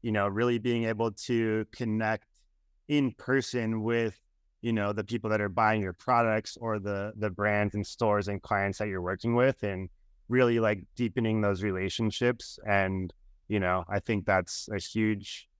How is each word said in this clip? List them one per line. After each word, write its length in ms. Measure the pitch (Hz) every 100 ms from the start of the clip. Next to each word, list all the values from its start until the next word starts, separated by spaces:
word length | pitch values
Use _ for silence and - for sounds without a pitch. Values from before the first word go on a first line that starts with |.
you 100 | 120
know, 160 | 104 101
really 300 | 98 120 117
being 260 | 120 117
able 260 | 113 110 113
to 520 | 98 - 120 113 110 107
connect 540 | - 117 110 110 110 _ _ _ _ _ _ -
in 220 | 147 135
person 720 | - - 135 127 123 113 113
with, 380 | 110 117 113 - _ _ _ _
you 140 | 120
know, 180 | 110 101
the 100 | 104
people 280 | 101 117 107
that 100 | 107
are 80 | 104
buying 320 | 92 107 110
your 140 | 95
products 640 | 85 - 120 117 107 - -
or 180 | 117 107
the, 360 | 101 98 104 107
the 140 | 104
brands 440 | 90 104 104 104
and 120 | 104 98
stores 420 | - 113 104 101
and 140 | 98
clients 340 | - 101 98 95
that 120 | 107
you're 120 | 95
working 340 | 87 95 117
with, 280 | 117 131 -
and 260 | 104 92 92 - _ _ -
really, 320 | 123 123 117
like, 240 | 110 104 -
deepening 460 | - 120 123 113 110
those 220 | 104 95
relationships. 960 | 104 92 95 - 110 - 123 120 - - 107
And, 440 | 101 95 95 92 - - - _
you 120 | 104
know, 240 | 92 92 87
I 100 | 101
think 280 | - 107 90
that's 420 | 95 87 - -
a 80 | 104
huge 680 | - 113 110 104 95 - -